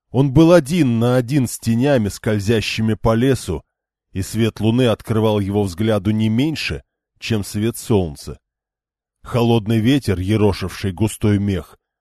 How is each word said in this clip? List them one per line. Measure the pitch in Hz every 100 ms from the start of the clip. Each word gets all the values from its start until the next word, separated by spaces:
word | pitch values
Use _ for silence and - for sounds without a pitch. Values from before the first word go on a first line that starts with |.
| _
Он | - 143
был | 127 165
один | 175 131 175 135 113
на | 120 127
один | 117 147 117
с | -
тенями, | - 113 139 135 104
скользящими | - 117 107 98 113 - - 110
по | 110 113
лесу, | 113 131 123 - 80 - _ _ _ _
и | 95
свет | 92 107 110 -
луны | 107 120 123
открывал | 104 - 110 110 104
его | 98 104
взгляду | 98 82 107 104 95
не | 107 110
меньше, | 110 151 139 - 71 - _ _ _
чем | - 110
свет | 95 107 110 -
солнца. | - 107 85 69 - 71 _ _ _ _ _ _ _ _
Холодный | - 120 117 117 98 113
ветер, | 110 139 - 90
ерошивший | 92 107 104 90 92 - 101
густой | 82 110 - 107 104
мех, | 101 92 - - _ _